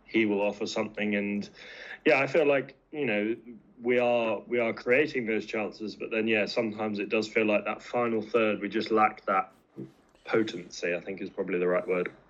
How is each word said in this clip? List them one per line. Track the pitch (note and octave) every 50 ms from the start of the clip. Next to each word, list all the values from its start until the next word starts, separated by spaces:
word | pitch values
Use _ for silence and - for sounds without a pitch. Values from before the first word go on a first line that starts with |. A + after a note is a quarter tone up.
| _ -
he | - A2+ A2
will | G#2 G2+ G2
offer | G2+ G#2 G2+ - A2
something. | G#2 - A2+ G#2+ G#2 - G#2 G#2 G#2+ G2+
And | G2+ G2+ G2+ G2+ G#2 F#2+ - - - - - - - - - - - -
yeah, | D3 D3 C3+
I | C#3 C3+
feel | C3+ E3+ D3+
like, | C#3+ C#3 C#3 C3+ - - _ _ _
you | - D3+ C#3+
know, | A#2+ G#2 G2+ G#2 A2 A#2 - - A#2+ A#2 G#2 _ _ _ -
we | A#2 A#2+ B2 B2
are, | B2 A#2+ A#2+ A#2+ A2+ A2+ G#2+ G2+ - -
we | A#2+ A#2+
are | A#2 A2+ G#2
creating | - - B2 B2 C#3 D#3 - - C3 A2+
those | A2 A2 G#2 G#2+
chances, | - - A2 G#2 F#2+ - - G#2+ G2+ F#2
but | - - F#2
then, | A2+ A2 A2 A2+
yeah, | A2 G#2 G2+
sometimes | F2+ - B2 A#2 A2 G2+ G#2+ G#2+ G#2+ G#2 G2+
it | G2+ -
does | A#2 A2 G#2+ -
feel | - A#2 A2
like | G#2+ G#2 G2+ -
that | G#2 A2 -
final | - - - B2 A#2+ A#2 A2+ G#2+
third, | G#2 - - A#2 A2 G#2+ G2+ F#2
we | G2+ G2+
just | G2+ A2 - -
lack | A2+ G#2+ G#2+ G#2+ - - -
that | - G2 F#2+ - - - _ _ _ _ - - - - _ _ _ _ _ -
potency, | - - A2+ A2 - F2 F2 F2 - - - - F2 F2
I | E2+
think | - F#2+ G2 -
is | G2+ F2+
probably | - - F#2+ F#2 F#2 F2
the | F2+ F2+
right | F2+ F2+ - -
word. | F#2 F2+ F2+ - - - _ _